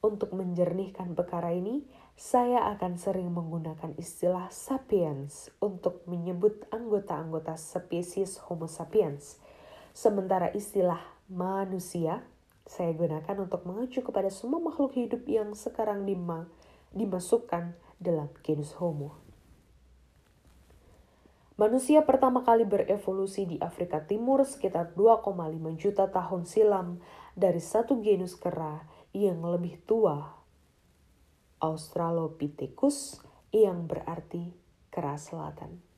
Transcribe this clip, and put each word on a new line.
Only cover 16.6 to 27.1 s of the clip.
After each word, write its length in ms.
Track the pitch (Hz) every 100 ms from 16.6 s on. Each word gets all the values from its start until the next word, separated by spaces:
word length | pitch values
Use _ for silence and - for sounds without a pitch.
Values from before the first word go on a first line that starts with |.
| - - _
dimasukkan 800 | 190 214 185 180 233 - 170 170 170 - _
dalam 300 | 180 160 147 -
genus 320 | - 151 147 -
Homo. 400 | 175 147 143 - - - _ - _ _ _ _ _ _ _ _ _ - _ - _ - _ _ - _ _ -
Manusia 480 | 214 254 254 302
pertama 400 | 302 262 262 247
kali 240 | 247 226 226
berevolusi 800 | 202 180 202 202 190 196 196 190
di 80 | 156
Afrika 400 | 170 - 175 156
Timur 400 | 156 208 240 269
sekitar 480 | 269 - 196 170 165
dua 320 | - 214 220
koma 240 | 208 180 160
lima 240 | 160 160
juta 400 | 160 202 202 196
tahun 320 | 190 175 180
silam 560 | 170 220 214 196 175 175 -